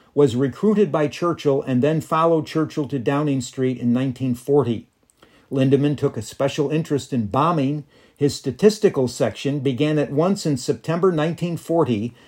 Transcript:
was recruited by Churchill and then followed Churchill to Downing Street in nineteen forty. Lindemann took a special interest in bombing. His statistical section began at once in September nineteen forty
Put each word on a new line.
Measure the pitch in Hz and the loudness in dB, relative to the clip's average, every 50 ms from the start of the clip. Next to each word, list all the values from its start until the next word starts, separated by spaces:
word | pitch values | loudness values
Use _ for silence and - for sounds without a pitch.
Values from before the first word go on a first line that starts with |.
| _ _ - | _ _ 2
was | 139 147 131 110 | 2 4 4 4
recruited | 123 139 131 123 - - 214 214 208 208 151 | 2 -2 -2 -2 0 0 2 4 4 2 2
by | 139 160 151 147 | 2 0 -2 -2
Churchill | - - 180 175 160 - - 147 135 139 | -2 -2 -2 -2 -2 0 0 0 0 0
and | - 135 131 123 | 0 0 0 2
then | 127 147 160 156 | 2 2 2 0
followed | 147 - 165 160 165 170 165 160 143 | -2 0 0 2 4 4 2 2 0
Churchill | - - 160 156 - - 156 147 | -2 -2 -2 -2 -2 -4 -6 -6
to | 120 143 135 | -4 -4 -4
Downing | 110 147 139 143 151 147 139 135 | -2 0 0 0 0 0 -2 -2
Street | 123 - - 135 131 127 127 120 | -4 -6 -4 -2 -2 -2 -2 0
in | 120 120 | 0 0
nineteen | 120 127 135 135 120 - 131 131 120 | 0 2 0 -2 -4 -4 -4 -4 -4
forty. | 120 - - 143 147 123 120 113 98 - _ _ _ _ _ _ _ _ _ _ _ _ - | -4 0 2 2 4 4 2 -2 -6 -8 _ _ _ _ _ _ _ _ _ _ _ _ -6
Lindemann | 135 135 131 135 135 135 143 147 147 | 0 2 2 4 4 4 4 2 0
took | 120 143 139 - | 0 -2 -2 -2
a | - | -4
special | - - - - 120 110 - - 143 131 | -10 -8 -4 -2 -2 -2 0 -2 -2 0
interest | 156 160 160 - 151 131 - - | 0 -2 -2 0 -2 -2 -2 -2
in | 139 123 110 | -4 -2 -2
bombing. | 98 110 131 147 170 180 151 135 135 147 151 143 _ _ _ _ _ _ | 0 0 0 2 2 2 2 0 0 -2 -4 -8 _ _ _ _ _ _
His | - 143 143 | -2 0 0
statistical | - - - 139 123 - 190 214 208 - - 190 - 143 127 120 | 0 -2 -6 -6 0 4 4 2 4 4 0 0 2 2 -2 -2
section | - - 135 110 - - - 139 143 147 | -2 -2 -2 -2 -2 -4 -4 -4 -2 -2
began | 127 139 123 113 151 151 156 151 | -2 -2 0 0 0 0 2 0
at | 139 - | 0 0
once | 143 143 165 190 202 202 - | 0 0 0 0 0 0 0
in | 165 143 | -2 -2
September | 123 - - 123 - - - 165 175 165 185 | -2 -2 -4 -4 -4 -4 -4 -2 0 2 2
nineteen | 175 151 151 170 165 - 170 175 170 | 2 2 0 -2 -2 -4 -4 -4 -6
forty | 156 - - 165 170 156 127 120 101 110 123 - - - | -6 -4 -2 0 2 2 2 0 -2 -2 -6 -8 -12 -20